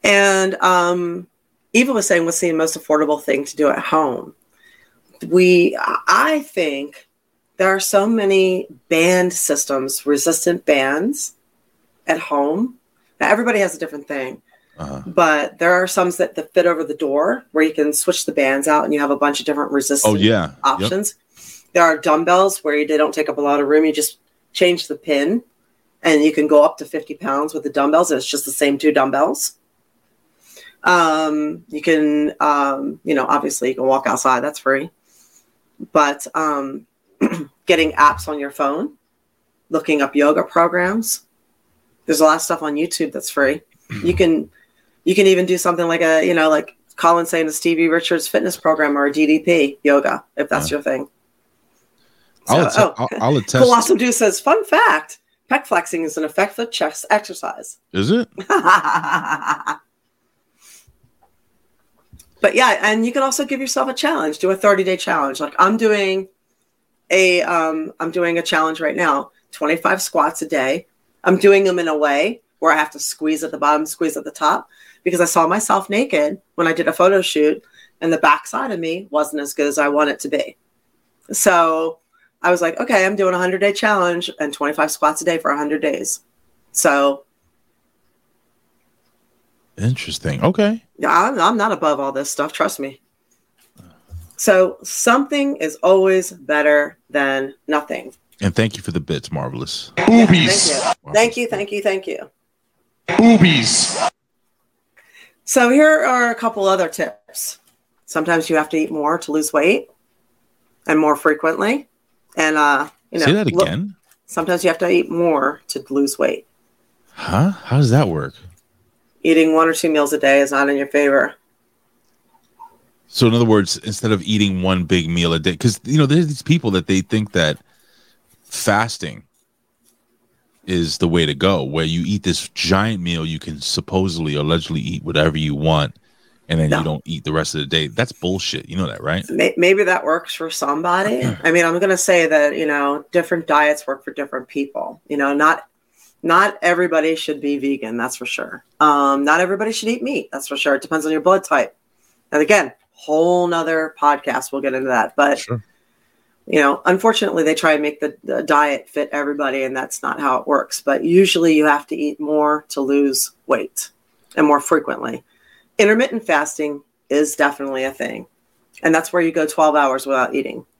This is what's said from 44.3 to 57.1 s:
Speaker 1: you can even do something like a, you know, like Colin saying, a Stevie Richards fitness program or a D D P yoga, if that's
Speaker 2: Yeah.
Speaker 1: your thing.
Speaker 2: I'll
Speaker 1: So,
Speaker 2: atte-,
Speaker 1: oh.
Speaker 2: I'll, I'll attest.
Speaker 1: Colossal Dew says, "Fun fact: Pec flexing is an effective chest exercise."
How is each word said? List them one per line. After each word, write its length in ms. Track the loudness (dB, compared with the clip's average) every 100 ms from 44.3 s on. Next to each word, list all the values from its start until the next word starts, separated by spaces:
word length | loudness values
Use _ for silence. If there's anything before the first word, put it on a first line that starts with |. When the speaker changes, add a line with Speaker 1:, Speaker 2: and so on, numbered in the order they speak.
| 2 -4 _ _ _ _ _
Speaker 1:
you 100 | -2
can 120 | 4 4
even 180 | 4
do 120 | 2 0
something 280 | 0 0 -2
like 140 | 0
a, 240 | 2 2
you 80 | 2
know, 160 | 2 4
like 260 | 2 -2 _ _
Colin 300 | 0 2 2 2
saying, 180 | -2 -2
a 40 |
Stevie 380 | -2 -2 2 2
Richards 380 | 0 0 -2 0
fitness 280 | -2 -2 -2
program 400 | -2 0 0 2
or 80 |
a 80 | 0
D 140 | 2 2
D 120 | 2
P 380 | 2 2 2 0
yoga, 400 | 2 2 2 -4 _ -8
if 120 | -4
that's 220 | -2 -2
Speaker 2:
Yeah. 60 | -4
Speaker 1:
your 60 |
thing. 240 | -4 -4 -8 _ _ _ _ _ _ _ _ _ _ _ _ _ 0
Speaker 2:
I'll 220 | 2 4
Speaker 1:
So, 180 | 2 0
Speaker 2:
atte-, 20 | 0
Speaker 1:
oh. 100 | -6
Speaker 2:
I'll, 120 | -2
I'll 140 | 0 0
attest. 200 | 0 4
Speaker 1:
Colossal 340 | 6 6 4 2
Dew 140 | 2
says, 260 | 2 0 2
"Fun 240 | 0 0
fact: 540 | 2 2 4 2 -4 -20 _ _ _
Pec 180 | -4 0
flexing 360 | -2 -2 -6
is 120 | -4 -4
an 60 |
effective 480 | -4 -2 -2 -4 -8
chest 340 | -4 -6 -6
exercise." 680 | -2